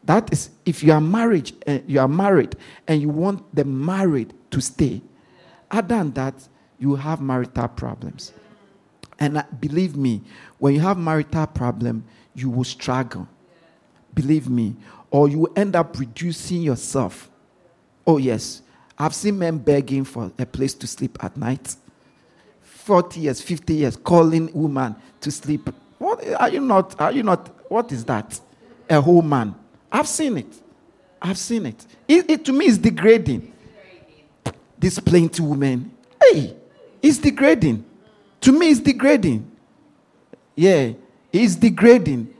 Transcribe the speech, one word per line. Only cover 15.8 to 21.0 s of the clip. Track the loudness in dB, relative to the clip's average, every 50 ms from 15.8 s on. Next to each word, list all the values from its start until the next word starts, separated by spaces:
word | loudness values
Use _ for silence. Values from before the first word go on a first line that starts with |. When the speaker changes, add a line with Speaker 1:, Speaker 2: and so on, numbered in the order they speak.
| -2 -2 -6 -12
Speaker 1:
reducing | -12 -12 -10 -8 -8 -8 -8 -8 -8 -8 -6 -4 -2
yourself. | -2 -4 -4 -6 -6 -4 -4 -4 -4 -8 -14 -20 _ _ _ _ _ _ _ _ _ _ _ _ _ _ _ _
Oh, | 0 2
yes. | 2 0 -2 -2 -4 -6 -12 -16 -18 _ _ _ _ _ _ _
I've | _ -4 -4 -4
seen | -2 -4 -4 -2
men | -2 -2 -4 -4 -2
begging | 0 2 2 2 0 -2 -4 -4 -4
for | -6 -8 -10 -10 -10 -8 -10
a | -10
place | -8 -4 -4 -4 -4 -6
to | -10 -12
sleep | -14 -10 -8